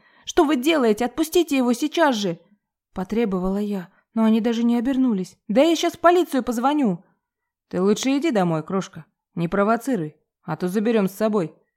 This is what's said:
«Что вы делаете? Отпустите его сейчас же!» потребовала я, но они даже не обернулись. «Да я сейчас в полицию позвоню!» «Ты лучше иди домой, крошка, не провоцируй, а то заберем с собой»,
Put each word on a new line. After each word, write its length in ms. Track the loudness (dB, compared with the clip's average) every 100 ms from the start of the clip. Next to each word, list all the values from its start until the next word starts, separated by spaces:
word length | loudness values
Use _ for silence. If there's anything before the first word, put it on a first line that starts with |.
| _ _ -4
«Что 180 | 0
вы 140 | 2 2
делаете? 480 | 2 2 2 2 -2
Отпустите 520 | -2 0 0 2 2
его 160 | 0
сейчас 420 | 0 -2 2 2 2
же!» 240 | -2 -4 _ _ _ _ _
потребовала 640 | -10 -4 -2 -2 -2 -2 -2
я, 320 | -4 -6 -10 _ _
но 100 | 0
они 180 | 2 2
даже 220 | 2 0
не 140 | 0 0
обернулись. 600 | 0 0 0 0 -4 -10 -2
«Да 140 | 2
я 140 | 4 2
сейчас 180 | -2
в 60 | 2
полицию 440 | 4 4 2 -2
позвоню!» 600 | -2 -2 0 0 0 -2 _ _ _ _ _ _ _
«Ты 120 | -2
лучше 340 | 0 0 0 0
иди 140 | 0
домой, 320 | 0 0 -2
крошка, 440 | -4 -6 -6 -12 -20 _ _
не 140 | -6 -4
провоцируй, 680 | 0 0 0 -2 -4 -4 -10 _ _
а 120 | -10 -6
то 100 | -4
заберем 400 | -2 0 2 0
с 60 |
собой», 420 | -2 -2 -2 -4 -8 _